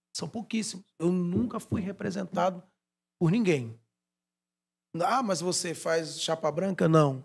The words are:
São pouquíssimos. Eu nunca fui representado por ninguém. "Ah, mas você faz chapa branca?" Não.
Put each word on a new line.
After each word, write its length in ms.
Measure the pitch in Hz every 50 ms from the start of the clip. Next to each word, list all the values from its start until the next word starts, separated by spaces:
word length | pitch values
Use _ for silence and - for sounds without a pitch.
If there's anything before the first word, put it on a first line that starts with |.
| _ _ -
São 120 | - 170 151
pouquíssimos. 560 | - 233 202 - 226 220 208 - - 185 - _ _ -
Eu 120 | 160 175
nunca 480 | 185 180 175 175 180 208 247 - - 214
fui 220 | - - - 220
representado 840 | 180 196 190 196 208 202 175 202 190 - 185 180 175 190 180 180 - _ _ _ _ _ _ _ _ _ _ -
por 100 | 175 160
ninguém. 460 | 185 240 220 185 156 135 120 113 117 - _ _ _ _ _ _ _ _ _ _ _ _ _ _ _ _ _ _ _ _ _ _ - 165 170
"Ah, 180 | 196 226 269 254
mas 180 | 202 185 147
você 320 | 170 180 170 - - 170 156
faz 460 | - - 170 165 165 160 147 147 -
chapa 300 | - - 160 160 - 151
branca?" 360 | 147 165 190 196 185 - 180
Não. 360 | 160 160 160 151 143 135 131